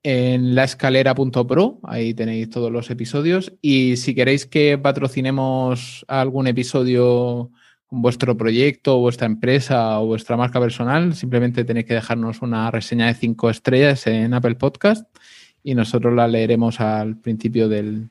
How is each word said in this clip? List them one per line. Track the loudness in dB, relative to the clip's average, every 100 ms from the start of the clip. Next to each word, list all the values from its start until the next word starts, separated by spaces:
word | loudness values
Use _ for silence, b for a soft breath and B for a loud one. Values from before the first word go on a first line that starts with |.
en | 0 0 2 0 2
laescalera | 2 0 0 2 4 2 2
punto | 0 0 0
pro, | 2 2 -2
ahí | -10 -6 -4
tenéis | -4 -4 -4 -6
todos | -4 -4
los | -4 -6
episodios. | -8 -6 -2 0 -2 -4 _
Y | 2 4 2 0
si | -2
queréis | 0 2 2 0
que | 2 2 2
patrocinemos | 0 0 -4 -2 -2 -2 -2 0 -2 -4 -8 -18 -6
algún | -2 -2 0 0
episodio | 0 -2 0 2 4 4 2 0 -4 -8 b b b _
con | 0
vuestro | 0 0 -2 0
proyecto, | 0 2 2 0 0 2
vuestra | 2 0 -4
empresa | -2 2 0 2 0 2 0
o | -2
vuestra | -4 -2 -2
marca | 0 2
personal, | 0 -2 -2 0 0 -2
simplemente | -2 0 0 -2
tenéis | -2 -4 -2
que | -4
dejarnos | -2 -4 -4 -6
una | -6 -4 -2
reseña | -4 -4 0 0
de | 0
cinco | -4 0 -2
estrellas | 0 2 4 4 2 0
en | 0 0 0
Apple | -2 0
Podcast | -2 0 0 0 -6 B B B B B
y | -4
nosotros | -2 0 0 2
la | 2 2
leeremos | 2 2 2 0 0
al | -2 -2 -4 -8
principio | -6 -4 -2 0 0
del | 0 -4 -8 -10